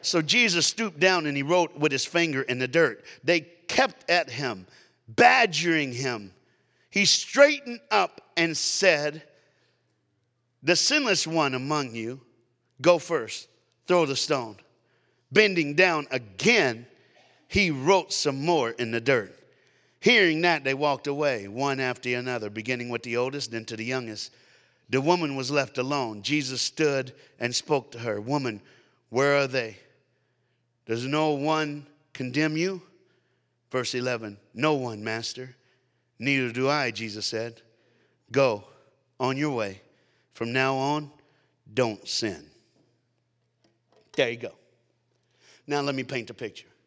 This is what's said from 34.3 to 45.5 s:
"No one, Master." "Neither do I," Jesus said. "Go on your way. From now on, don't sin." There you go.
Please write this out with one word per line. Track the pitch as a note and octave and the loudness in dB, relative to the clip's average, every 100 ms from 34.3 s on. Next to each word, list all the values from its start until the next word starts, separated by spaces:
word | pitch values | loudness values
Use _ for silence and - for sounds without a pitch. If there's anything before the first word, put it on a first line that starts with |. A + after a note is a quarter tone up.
| G2+ _ | -14 _
"No | G#2+ D3+ | -4 0
one, | D3 B2 G#2+ | 0 -4 -6
Master." | A2 A2 A2+ - B2+ - _ _ _ _ _ _ | -6 -6 -8 -12 -16 -18 _ _ _ _ _ _
"Neither | B2 C#3 B2+ | -2 0 -2
do | A#2 C3 | 0 0
I," | D3 B2+ | 0 -2
Jesus | G#2 A2 G#2 - | -4 -10 -8 -6
said. | A2+ A#2 A#2 _ _ _ _ _ _ _ | -6 -8 -12 _ _ _ _ _ _ _
"Go | B2 C3 G#2 - _ _ _ _ _ | 2 2 0 -8 _ _ _ _ _
on | B2+ C3+ | -2 0
your | D3+ B2 | -2 -2
way. | G2+ F#2+ _ _ _ _ _ | -4 -6 _ _ _ _ _
From | - A#2 | -8 -4
now | B2+ C3+ C3+ | 0 0 0
on, | C#3 D3+ D3 _ _ _ _ _ - | 0 -2 -4 _ _ _ _ _ -6
don't | G#2+ A#2+ G#2 - | 0 0 -2 -8
sin." | - A2 E2+ - _ _ _ _ _ _ _ _ _ _ _ _ _ _ _ _ | -4 -4 -6 -14 _ _ _ _ _ _ _ _ _ _ _ _ _ _ _ _
There | - B2 | -2 -2
you | A#2+ | -2
go. | A#2 - _ _ _ _ _ _ _ _ _ | -12 -14 _ _ _ _ _ _ _ _ _